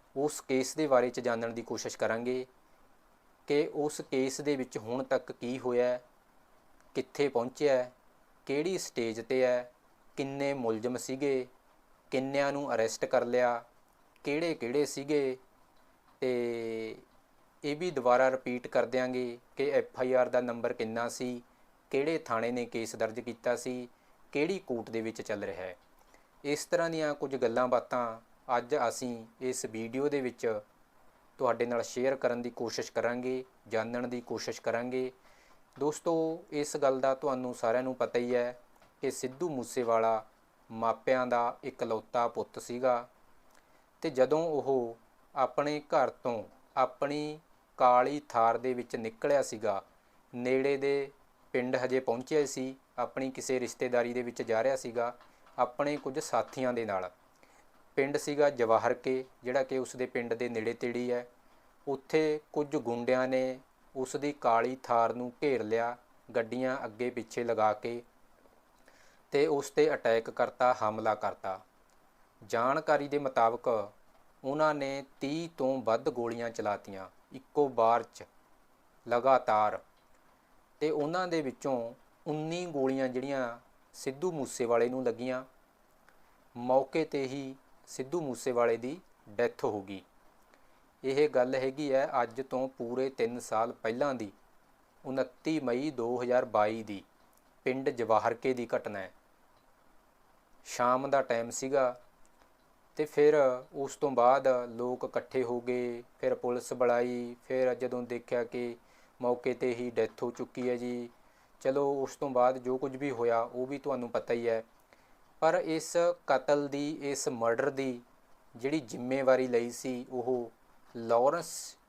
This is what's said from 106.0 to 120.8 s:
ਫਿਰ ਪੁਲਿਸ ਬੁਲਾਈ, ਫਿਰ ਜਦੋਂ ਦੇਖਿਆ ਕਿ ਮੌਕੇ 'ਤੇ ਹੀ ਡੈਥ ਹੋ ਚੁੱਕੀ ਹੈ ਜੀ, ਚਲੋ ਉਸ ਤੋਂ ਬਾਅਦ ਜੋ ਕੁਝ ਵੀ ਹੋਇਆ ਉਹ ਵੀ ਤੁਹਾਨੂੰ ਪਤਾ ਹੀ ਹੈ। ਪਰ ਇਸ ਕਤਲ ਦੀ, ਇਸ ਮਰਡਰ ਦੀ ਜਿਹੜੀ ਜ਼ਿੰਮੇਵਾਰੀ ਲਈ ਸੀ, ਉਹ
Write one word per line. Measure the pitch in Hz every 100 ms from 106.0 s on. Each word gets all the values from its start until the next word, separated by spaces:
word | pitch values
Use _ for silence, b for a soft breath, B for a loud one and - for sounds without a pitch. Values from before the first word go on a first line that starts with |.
| - _
ਫਿਰ | 131
ਪੁਲਿਸ | 120 123 123 -
ਬੁਲਾਈ, | 123 123 120 123 123 120 120 -
ਫਿਰ | 131 127
ਜਦੋਂ | 120 123 123
ਦੇਖਿਆ | 123 120 - 123
ਕਿ | 117 123 120 117 - b b b
ਮੌਕੇ | 123 123 135
'ਤੇ | 120 127
ਹੀ | 117 123
ਡੈਥ | 117 107 -
ਹੋ | 123
ਚੁੱਕੀ | 120 120 131 123
ਹੈ | 123
ਜੀ, | 123 123 120 - b b b b
ਚਲੋ | 135 139 139 143
ਉਸ | 131 -
ਤੋਂ | 143
ਬਾਅਦ | 123 123 131
ਜੋ | 123 131
ਕੁਝ | 139 131
ਵੀ | 143
ਹੋਇਆ | 117 117 117
ਉਹ | 117 120 131
ਵੀ | 139
ਤੁਹਾਨੂੰ | 143 127 120
ਪਤਾ | 113 -
ਹੀ | 117 117
ਹੈ। | 113 - _ _ b b b b -
ਪਰ | 160
ਇਸ | 180 160 160 - 170 175 175 -
ਕਤਲ | 131 143 147 143
ਦੀ, | 143 147 156
ਇਸ | 143 139 147
ਮਰਡਰ | 120 117 117 135
ਦੀ | 135 135 120 - _ _ - _ 117
ਜਿਹੜੀ | 135 156
ਜ਼ਿੰਮੇਵਾਰੀ | 117 - 123 135 131 127 131
ਲਈ | 120 120
ਸੀ, | 120 135 123 123
ਉਹ | 127 120 123 113 - _ -